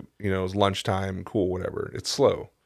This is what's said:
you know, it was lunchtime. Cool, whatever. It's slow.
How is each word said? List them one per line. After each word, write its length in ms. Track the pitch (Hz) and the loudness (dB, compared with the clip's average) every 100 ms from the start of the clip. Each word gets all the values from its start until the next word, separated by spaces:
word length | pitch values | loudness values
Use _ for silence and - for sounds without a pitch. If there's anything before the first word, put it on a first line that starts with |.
| - - | -8 -6
you 100 | 101 | -2
know, 100 | 95 | 0
it 40 | |
was 120 | 92 101 | 0 2
lunchtime. 680 | 98 95 - 95 95 95 | 2 2 0 0 -2 -4
Cool, 260 | - 113 92 | -4 0 0
whatever. 420 | 92 90 - - | 0 -4 -4 -6
It's 160 | - - | -6 -4
slow. 400 | - 127 - - _ | 4 4 4 -2 _